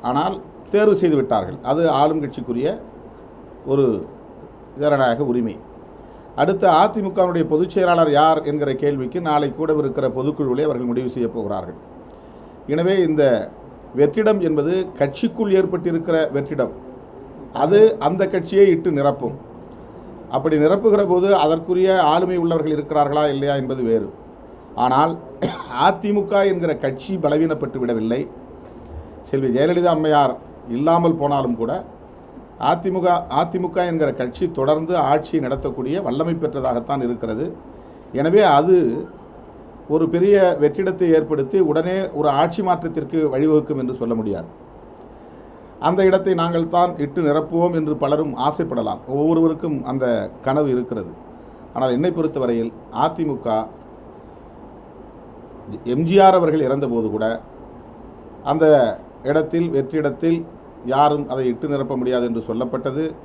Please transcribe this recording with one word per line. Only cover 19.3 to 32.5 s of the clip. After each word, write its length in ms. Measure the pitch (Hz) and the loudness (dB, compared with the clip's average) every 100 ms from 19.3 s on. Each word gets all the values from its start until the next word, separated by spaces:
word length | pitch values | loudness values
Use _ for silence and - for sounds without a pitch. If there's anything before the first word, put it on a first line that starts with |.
| - - - - - - - - - - | -8 -16 -20 -20 -20 -20 -20 -20 -20 -6
அப்படி 280 | 135 151 156 | -4 0 2
நிரப்புகிற 500 | 151 196 226 202 202 | 4 4 4 4 4
போது 280 | 180 196 190 | 2 4 4
அதற்குரிய 680 | 151 165 165 180 185 190 | 4 0 0 2 4 4
ஆளுமை 340 | 156 160 180 180 | 4 4 2 0
உள்ளவர்கள் 360 | 170 165 151 | 0 0 0
இருக்கிறார்களா 540 | 151 147 151 143 147 151 | -2 -2 0 2 2 0
இல்லையா 280 | 139 143 | 0 0
என்பது 280 | 139 131 127 | -2 -2 -4
வேறு. 300 | 117 113 98 - - - - - - | 0 0 -2 -12 -20 -20 -20 -20 -16
ஆனால் 420 | - 127 131 160 165 - - - - - 123 | -2 2 4 2 -2 -12 -8 -6 -6 -10 0
அதிமுக 640 | 160 196 208 202 - 202 196 | 2 2 -2 -2 0 0 2
என்கிற 300 | 185 170 135 | 0 -2 -2
கட்சி 400 | 139 131 - 190 | -4 -6 -8 -4
பலவீனப்பட்டு 640 | 151 151 165 147 131 135 | 0 0 0 -2 -6 -4
விடவில்லை. 500 | 120 113 110 120 - - - - - - - - - - | -2 -2 -2 -2 -4 -12 -20 -20 -20 -20 -16 -16 -16 -20
செல்வி 360 | - 139 131 120 | -6 -2 0 2
ஜெயலலிதா 260 | 156 175 | 2 2
அம்மையார் 520 | 175 156 156 147 135 123 - - - | 2 2 2 4 2 0 -12 -20 -8
இல்லாமல் 460 | 120 151 170 170 | -2 2 2 2
போனாலும் 420 | - 143 143 131 113 | 0 0 -2 -2 -4
கூட 280 | 113 170 - - - - - - - | -4 -6 -8 -20 -20 -20 -20 -20 -20